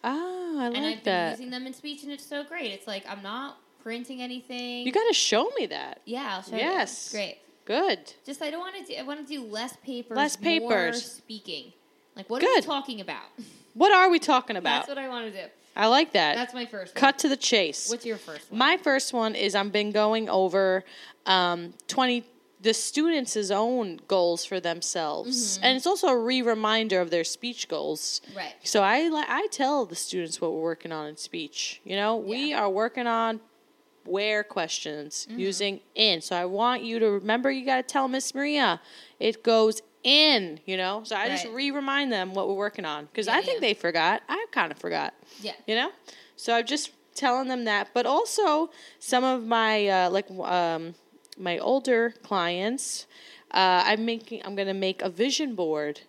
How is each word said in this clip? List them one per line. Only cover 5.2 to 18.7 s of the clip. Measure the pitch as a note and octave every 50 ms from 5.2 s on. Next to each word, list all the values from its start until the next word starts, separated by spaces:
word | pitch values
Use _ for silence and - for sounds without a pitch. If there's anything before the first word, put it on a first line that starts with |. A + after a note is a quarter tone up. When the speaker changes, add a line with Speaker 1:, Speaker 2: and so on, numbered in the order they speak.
| - - G#3+ A3 D4 A4+ C#5
Speaker 1:
me | A#4 A#3+
that. | - D3+ C#3+ C3+ C3+ - - _
Speaker 2:
Yeah, | G#3+ A#3 B3+ C#4 A3+ G3
I'll | F#3 F#3+
show | G3 A3+
Speaker 1:
Yes. | A3 B3 E4 F#4+ F4+ A3 - - - - - -
Speaker 2:
you. | G#3
Great. | G3 F3 - - _ _ _ _ _
Speaker 1:
Good. | - G#3+ C#4+ F#4+ - G#3+ E3+ D3+ - - _ _
Speaker 2:
Just, | - C#4 -
I | E4 D4
don't | D4+ E4+
wanna | F4+ F#4+ F#4+ G4 F#4
do, | F4+ C#4+
I | - C4
wanna | C4+ D4 D4+ D4
do | C4 D4+ C#4 A#3+
less | G#3+ G#3 G#3+ A#3+ B3+ - - -
papers, | C4+ B3+ A#3+ A#3+ - A3
Speaker 1:
Less | B3+ D4 D4 - -
Speaker 2:
more | -
Speaker 1:
papers. | E4+ E4 D#4+ A3+ A#3+ A3+ F#3+ F3 E3 A#3 B3 A#3+ -
Speaker 2:
speaking. | - - _ - A3 G#3 - F#3+ E3 C#3+ B2 - _ _ _ _ _ _ _ _ _
Like, | - F#3+ -
what | A3+ C4 E4
are |
we | B4 C5
Speaker 1:
Good. | G#4+ -
Speaker 2:
talking | D#4 D4 C#4 C#4 C#4 A#3+ G#3
about? | F#3+ F3 C#3+ G2+ - - _ - - - - - - _ _
Speaker 1:
What | A3+ E4 G4+
are | G4+ F#4 F#4 F#4+
we | F4 D#4+
talking | - - C#4 B3+ B3+ - A3
about? | F#3 F3 D#3 C#3+ C#3 -
Speaker 2:
That's | -
what | C#4
I | C4+ C4+
wanna | C4 B3 A#3+ A3+ A3
do. | F#3+ F#3+ E3+ - _ _ _ _ _
Speaker 1:
I | - G#3
like | A3+ A#3+ C#4+ E4 D#4 -
that. | G3 D#3+ D3 -
Speaker 2:
That's | A#3 B3 B3 B3
my | B3 A#3+
first | A#3 - G3+ F#3 F3+ -
one. | -
Speaker 1:
Cut | C4+ C#4 C#4 C#4
to | - D4
the | C4+
chase. | C4 - - A#3+ G#3+ F#3 D#3 C#3 - - -
Speaker 2:
What's | A#3 A#3+ -
your | A#3 A3
first | - - - D#3 D3 - -
one? | G#3 A3
Speaker 1:
My | C4 D4